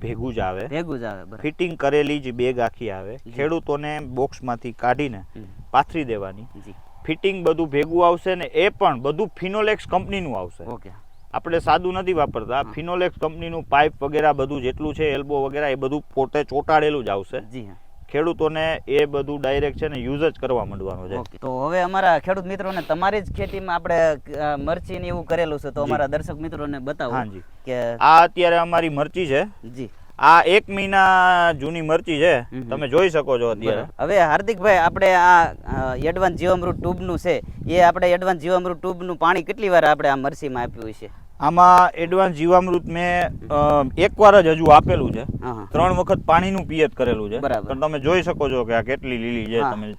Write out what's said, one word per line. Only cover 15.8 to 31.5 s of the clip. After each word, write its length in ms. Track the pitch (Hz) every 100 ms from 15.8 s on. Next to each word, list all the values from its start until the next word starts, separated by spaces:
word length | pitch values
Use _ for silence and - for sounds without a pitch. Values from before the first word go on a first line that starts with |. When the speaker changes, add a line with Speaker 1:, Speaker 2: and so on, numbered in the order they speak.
| 135 147 -
Speaker 1:
પોતે 300 | - 135 151
ચોંટાડેલું 600 | - 135 143 156 151 147
જ 40 | 110
આવશે. 320 | 98 95 127
Speaker 2:
જી, 260 | 104 127 101
હા. 100 | 92 - - -
Speaker 1:
ખેડૂતોને 680 | 143 165 156 156 156 160 156 -
એ 160 | 139
બધું 360 | 147 143 139 147
ડાયરેક્ટ 380 | 131 139 143 131
છે 100 | 156
ને 120 | 143
યુઝ 200 | 120 143
જ 140 | 156 -
કરવા 240 | 131 123
માંડવાનું 460 | 101 101 95 92 92
છે. 40 |
Speaker 2:
ઓકે. 240 | 98 117 -
તો 280 | 131 127 143
હવે 140 | 180
અમારા 380 | 180 190 185 160
ખેડૂત 280 | - 190 180
મિત્રોને 360 | 190 190 185
તમારી 380 | 151 160 185 208
જ 140 | 190 -
ખેતીમાં 380 | 196 196 190 170
આપણે, 180 | 175
અ, 600 | 165 165 147 147 147 151 147
મરચી 420 | 143 175 - 180
ને 80 | 180
એવું 180 | 175
કરેલું 340 | 165 170 160 147
છે, 120 | 143
તો 140 | 135
Speaker 1:
જી. 60 | 143
Speaker 2:
અમારા 160 | 147 139
દર્શક 280 | 147 156
મિત્રોને 440 | 151 160 151 147 143
બતાવો 340 | 127 151 131
Speaker 1:
હા, 120 | 127
જી. 180 | 113 95 - -
Speaker 2:
કે 160 | - 123 117 117
Speaker 1:
આ 220 | 139 160
અત્યારે 340 | 170 175 175 170
અમારી 320 | 170 170 165
મરચી 380 | 143 151 - 170
છે. 420 | 135 202 - 113
Speaker 2:
જી. 220 | 123 120 - - -
Speaker 1:
આ 240 | 139 165
એક 260 | 160 196 220
મહિના 840 | 196 196 196 190 185 185 180 170